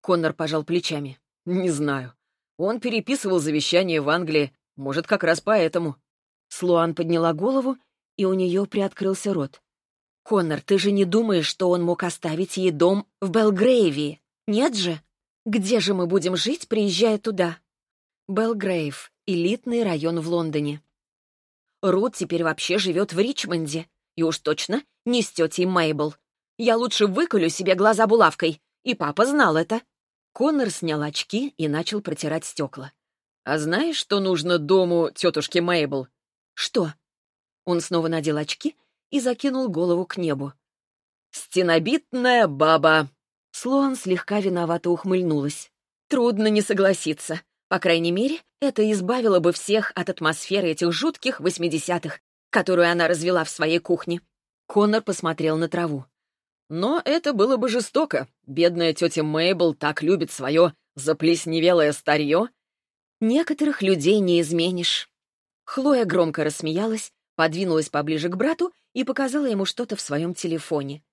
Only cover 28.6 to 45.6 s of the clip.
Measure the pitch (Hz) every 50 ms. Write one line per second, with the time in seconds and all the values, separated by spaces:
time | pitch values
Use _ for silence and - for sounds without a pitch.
28.6 | _ _ _ _ _ 226 247 - 170 147 147 - 214 262 277 302 269 185 156 160
29.6 | 170 - 220 226 - _ _ _ _ _ _ _ _ _ _ - 233 294 311 285
30.6 | 254 208 165 - - 165 151 151 147 151 147 - - _ - 214 262 285 - _
31.6 | 160 151 143 151 175 - 214 208 202 - 156 - - 151 151 165 - - - -
32.6 | 151 135 - - 135 139 _ _ _ _ _ _ _ _ _ _ _ - 143 156
33.6 | 151 156 170 202 294 339 311 - - _ 202 202 196 190 185 165 151 175 175 170
34.6 | 151 143 185 190 185 175 175 170 165 151 - - - 175 160 156 143 - - 175
35.6 | 170 175 180 170 151 139 139 135 131 - _ _ _ _ _ _ _ _ _ -
36.6 | - - _ 247 180 139 151 _ _ _ _ _ _ _ _ _ _ _ _ _
37.6 | _ - 180 170 165 - 180 170 160 160 165 160 147 160 151 147 151 147 - -
38.6 | - 302 - _ _ _ _ _ _ _ - 294 240 254 247 233 - 277 254 262
39.6 | 262 240 180 156 175 180 170 170 185 175 - - 175 160 147 135 139 139 - _
40.6 | _ _ _ _ _ _ _ _ _ _ _ _ _ _ _ - - - - 180
41.6 | 185 175 165 165 160 196 262 320 - _ - 254 247 247 247 240 226 180 143 139
42.6 | 156 156 160 151 143 160 156 156 151 139 _ _ _ _ _ _ _ _ _ -
43.6 | - 240 262 277 277 277 262 240 - 185 185 175 - - 202 208 190 196 185 175
44.6 | 170 160 170 170 - 175 175 165 - 196 185 185 180 170 156 147 139 143 151 -